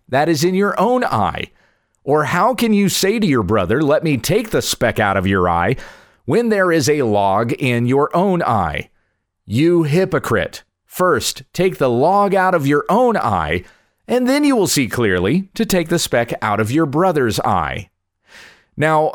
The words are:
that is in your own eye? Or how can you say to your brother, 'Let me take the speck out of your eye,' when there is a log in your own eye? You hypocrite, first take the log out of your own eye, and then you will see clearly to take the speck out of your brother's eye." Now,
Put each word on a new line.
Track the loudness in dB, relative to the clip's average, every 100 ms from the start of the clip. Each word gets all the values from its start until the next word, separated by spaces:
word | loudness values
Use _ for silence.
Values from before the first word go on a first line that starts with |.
| -4
that | -2 0
is | 0
in | 0
your | 0 0 0
own | 0 0
eye? | 0 0 -2 -4 -10 _ _ _ _ _
Or | -2 0 0
how | 0 0
can | 2 2
you | 2 2
say | 0 0 0
to | 0
your | 0
brother, | 2 0 0 0
'Let | 2 0
me | 0 -2
take | 0 -2 -2
the | -4
speck | -4 -2 -2 0
out | 0 0
of | 0
your | 2 2
eye,' | 2 0 -2 -8 -20 -20 _ -2
when | 0 0
there | 0 2
is | 2 2
a | 0
log | 2 2 2 0 0
in | -2 -2 0 0
your | 0 0 0
own | 0 0
eye? | 0 0 0 -4 -10 _ _ _ _ _
You | -6 0 2 2
hypocrite, | 2 0 0 -2 -2 -2 -2 -8 _ _ _
first | -2 0 0 -2 -10 -12
take | -2 -2 0
the | 0
log | 2 2 2 2 2
out | 2
of | 0 2
your | 0 2
own | 2 2 0
eye, | 0 -2 -2 -4 -6 _ _ _ -4
and | -2 2
then | 2
you | 2 2
will | 0
see | 0 -2
clearly | 0 0 2 0 -2 -4 -6
to | -2
take | 0 0
the | -2
speck | -2 -2 -2 -4
out | -2 -2
of | 0
your | 0 0
brother's | 0 0 2 0 0
eye." | 0 0 -2 -6 -12 _ _ _ _ -20 -20 -20 _ -4
Now, | 0 0 0